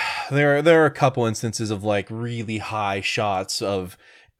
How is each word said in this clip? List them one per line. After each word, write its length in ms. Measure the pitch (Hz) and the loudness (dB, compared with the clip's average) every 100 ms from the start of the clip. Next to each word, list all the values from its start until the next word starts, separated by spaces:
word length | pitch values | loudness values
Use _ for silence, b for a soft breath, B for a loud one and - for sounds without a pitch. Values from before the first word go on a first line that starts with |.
| - | -4
<sighs> 200 | - - | -6 -2
there, 320 | 139 147 143 | 2 4 4
there 200 | 156 160 | 6 6
are 40 | 151 | 6
a 40 | |
couple 340 | - 139 131 113 | 4 0 2 -2
instances 440 | 107 117 - 107 | 0 -4 -4 -4
of, 140 | 104 | -2
like, 220 | 107 101 95 | 0 0 -2
really 480 | 113 120 117 107 107 | -8 -8 -6 -6 -6
high 420 | 98 107 101 101 | -4 -4 -2 -2
shots 640 | - - 104 95 95 - | -4 -2 0 -2 -4 -4
of, 340 | 98 98 90 - b b b | -2 -2 -4 -14 b b b